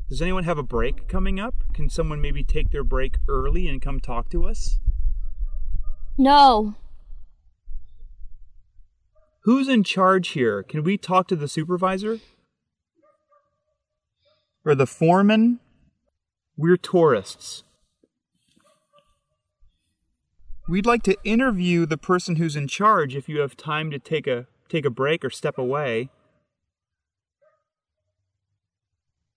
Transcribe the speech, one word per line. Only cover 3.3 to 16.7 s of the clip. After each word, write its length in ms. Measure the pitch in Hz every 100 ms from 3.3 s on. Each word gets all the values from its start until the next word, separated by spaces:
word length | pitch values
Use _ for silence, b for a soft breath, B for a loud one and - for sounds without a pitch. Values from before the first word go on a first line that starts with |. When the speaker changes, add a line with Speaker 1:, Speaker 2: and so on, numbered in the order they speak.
| 131 131 - 120
Speaker 1:
and 140 | 135
come 180 | 139 135
talk 300 | - 117 -
to 140 | - -
us? 340 | - - - - - - - - - - - - - - - - -
Speaker 2:
No. 580 | 269 285 277 220 214 208 - - - - - - _ _ - - - - - - - - - - - - - _ _ _ _ _
Speaker 1:
Who's 240 | 208 262 269
in 160 | 240
charge 460 | 190 190 185 190 175
here? 320 | 151 117 101
Can 200 | - 151
we 140 | 156 202
talk 300 | - 185 180
to 60 | 170
the 120 | 143
supervisor? 720 | - 156 180 185 190 214 226 - _ _ _ _ _ _ _ 587 605 605 587 571 587 587 587 _ _ _ _ _ _ _ _
Or 120 | 156 139
the 120 | 131
foreman? 720 | - 160 185 202 220 233 240 _ _ _ _ _ _ _ _ _ -
We're 200 | 165